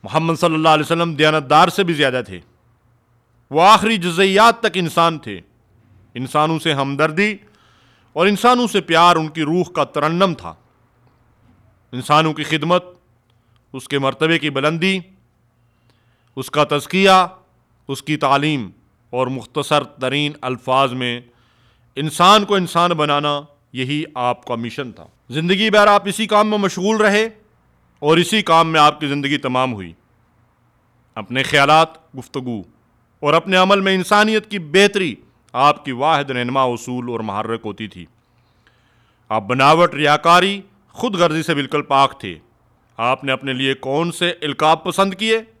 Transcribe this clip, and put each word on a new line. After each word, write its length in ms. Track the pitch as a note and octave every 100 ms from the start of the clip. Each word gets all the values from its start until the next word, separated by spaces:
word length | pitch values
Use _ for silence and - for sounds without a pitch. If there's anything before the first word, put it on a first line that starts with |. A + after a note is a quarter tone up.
محمد 300 | G2+ D#3 E3 E3
صلی 140 | F3
اللہ 160 | D#3+ D#3+
علیہ 140 | D#3
وسلم 300 | D3 E3+ E3+
دیانتدار 540 | C#3+ D#3 D#3 C3 D3+ F3
سے 160 | F#3
بھی 100 | F3+
زیادہ 280 | D3+ C#3 B2+ A2+
تھے۔ 140 | F#2 _ _ _ _ _ _ _ _ _ _ _
وہ 120 | D3
آخری 360 | F#3 G#3+ G#3+ A3
جزیات 600 | F3 E3 G3 F#3+ A3+ A3+
تک 80 | A3
انسان 460 | F3 E3+ - E3 D#3
تھے۔ 220 | A2+ F#2+ _ _ _ _ _ _ _
انسانوں 460 | A#2+ B2+ D3+ D#3 D#3+
سے 140 | E3
ہمدردی 640 | C#3 C#3 C#3 D#3 D#3 G#3 G3+ _ _ _ _ _ _ _
اور 140 | D3 F#3+
انسانوں 400 | G3+ A#3+ B3 A#3
سے 140 | G3+
پیار 340 | D3+ E3 F3 E3
ان 140 | D#3
کی 120 | D#3
روح 220 | D3+ F3
کا 200 | F3 -
ترنم 500 | C#3 D3+ D3 E3+ F#3+ D#3
تھا۔ 160 | E2+ D#2+ _ _ _ _ _ _ _ _ _ _ _ _ _
انسانوں 420 | B2 B2 D3+ D#3+
کی 100 | D3+
خدمت، 420 | D3 D#3+ D3+ F3 F3 _ _ _ _ _ _ _ _
اس 140 | C3 -
کے 120 | C#3+
مرتبے 400 | C3+ C3 D#3+ E3
کی 100 | D3+
بلندی، 500 | C#3 D3 E3 F#3+ F#3+ E3+ _ _ _ _ _ _ _ _ _ _ _ _ -
اس 160 | C3+
کا 120 | D3
تزکیہ، 640 | D3 D3 - F#3 G3 F#3+ F3 - _ _ _ _ -
اس 160 | C3+
کی 140 | - D3+
تعلیم 520 | C#3+ C#3 D3+ D3 F#2+ _ _ _ _
اور 180 | B2 B2+
مختصر 560 | C3 A2 D3+ C#3+ D3
ترین 480 | B2 - B2+ C#3 D3 D3
الفاظ 520 | B2+ B2+ - C3 C3+
میں 280 | B2+ B2 A#2+ A#2+ _ _ _ _ _ _ -
انسان 500 | D3+ - F3+ G#3+ G3+
کو 100 | G3
انسان 360 | E3+ E3+ F3
بنانا، 500 | E3 D3 C#3+ D3 C#3+ D3 _ _
یہی 300 | B2 C3 D3 D#3 B2+
آپ 300 | B2 B2 -
کا 100 | A#2
مشن 360 | A#2 C3 B2+
تھا۔ 160 | G2 - _ _
زندگی 400 | C3 E3+ F#3+ G#3+
بھر 180 | G#3 G#3
آپ 200 | G3+ G3
اسی 200 | F#3+ A3
کام 220 | G#3 G#3+
میں 80 | G#3+
مشغول 400 | G3 - F#3+ A3
رہے 320 | G#3+ G#3 A3+ A3 _ _ _ _ _ _
اور 180 | D3 E3
اسی 240 | E3+ A3
کام 300 | G3+ E3 E3
میں 80 | D#3+
آپ 200 | D3 D3
کی 80 | D3
زندگی 300 | C#3+ C#3 C#3+
تمام 360 | C3+ B2+ C3
ہوئی۔ 200 | G#2+ F2 E2 _ _ _ _ _ _ _ _ _ _ _ -
اپنے 280 | G2+ B2
خیالات، 720 | C3 D3 C#3 D#3 E3 - _ C3+
گفتگو 460 | - C#3 B2+ A2 F2 _ _ _ _ _
اور 140 | D3
اپنے 240 | D#3+ F3 F#3
عمل 240 | F#3 G3+
میں 140 | F#3+ F#3+
انسانیت 560 | F3 G#3 G#3+ A3 G#3+
کی 80 | G3+
بہتری 560 | D#3 F3 G3+ G3+ F3 G2+ _ _ _
آپ 320 | B2 C#3+ D3 C#3
کی 60 |
واحد 380 | A#2+ D3 D3+ C#3
رہنما 340 | B2 B2 C3+
اصول 460 | C3 A#2+ - B2 B2
اور 100 | A#2
محرک 420 | A2 G2+ A2 A2+ A2+
ہوتی 220 | G2 A2
تھی۔ 180 | F2+ E2 _ _ _ _ _ _ _ _ _ _ _ _
آپ 140 | A2
بناوٹ، 500 | G2+ B2+ C3+ D#3+ F3
ریاکاری، 680 | D3 D3 D3 E3 F3 F#3+ G3+ G3 _ _
خود 280 | - A#3+ F#3+
غرضی 280 | E3+ D#3+
سے 100 | D#3
بالکل 280 | D3 C3+ D3
پاک 380 | - C#3 C#3 -
تھے۔ 180 | G2 D#2+ _ _ _ _ _ -
آپ 260 | A#2+ C3
نے 80 | C#3
اپنے 220 | B2+ C3+
لیے 200 | B2+ C3+
کون 380 | C3+ C3+ C#3+ E3+
سے 220 | - F3 F3
القاب 420 | D3+ C3 D3+ D#3+
پسند 300 | F#3 F3 G3
کیے؟ 280 | F#3 A3 A3 A3 _